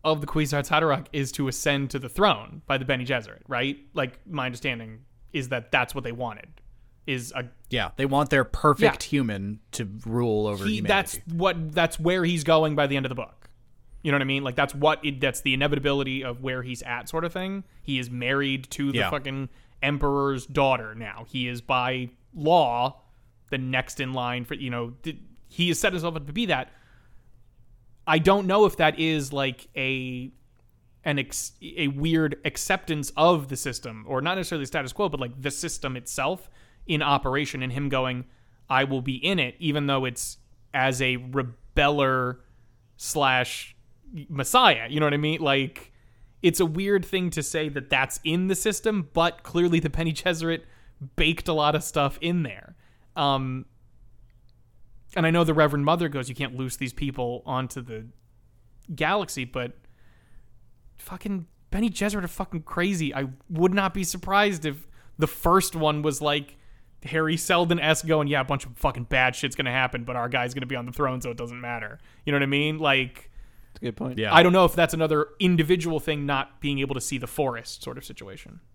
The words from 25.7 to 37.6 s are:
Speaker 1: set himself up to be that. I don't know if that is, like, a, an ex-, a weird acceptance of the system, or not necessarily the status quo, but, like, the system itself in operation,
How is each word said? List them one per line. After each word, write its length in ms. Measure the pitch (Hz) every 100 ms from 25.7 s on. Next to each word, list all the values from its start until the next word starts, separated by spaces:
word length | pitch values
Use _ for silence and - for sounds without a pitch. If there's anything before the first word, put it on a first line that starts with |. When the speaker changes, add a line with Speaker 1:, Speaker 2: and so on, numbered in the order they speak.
| 160
Speaker 1:
set 140 | 208
himself 220 | 180 170
up 120 | 160 143
to 60 |
be 140 | 156 226
that. 240 | 135 - - _ - _ - - - - _ - - - - -
I 120 | 160
don't 280 | 160 202 185
know 200 | 202 208
if 100 | -
that 220 | 156 151
is, 340 | 160 156 135
like, 360 | 143 135 131 - -
a, 540 | 131 131 127 127 127 - _ _ _ _ _ _
an 140 | 160 143
ex-, 340 | - - - -
a 260 | 170 - 147
weird 480 | 139 156 160 156 147
acceptance 680 | 156 - - 190 - 151 139 -
of 320 | 165 175 135
the 80 | 135
system, 480 | 139 120 123 110 107
or 140 | 135
not 140 | 151 190
necessarily 260 | 175 160
the 40 | 135
status 240 | 160 131
quo, 160 | - 196
but, 100 | 143
like, 200 | 123 131
the 80 | 139
system 460 | 139 170 - 139 127
itself 520 | 127 - 139 185 - - - - -
in 160 | 156
operation, 600 | 147 143 135 135 143 135